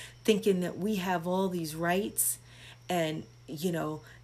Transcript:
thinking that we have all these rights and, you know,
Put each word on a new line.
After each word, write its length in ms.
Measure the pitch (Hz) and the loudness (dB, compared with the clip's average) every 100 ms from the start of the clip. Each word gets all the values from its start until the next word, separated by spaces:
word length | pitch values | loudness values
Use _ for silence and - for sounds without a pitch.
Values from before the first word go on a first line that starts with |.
| - - | -16 -2
thinking 380 | - 208 202 185 | 2 4 4 2
that 160 | 175 - | 2 -2
we 180 | 196 208 | -2 0
have 320 | 185 175 170 | 0 0 2
all 220 | 185 190 | 0 0
these 260 | 180 160 156 | 0 -4 -2
rights 600 | 170 180 220 - - - - - - - - | 0 2 0 0 0 -2 -10 -20 -20 -12 -2
and, 340 | 180 160 156 - - - | 0 0 -2 -8 -16 -12
you 240 | 156 180 | -2 0
know, 300 | 165 156 156 - - | 0 -2 -4 -10 -20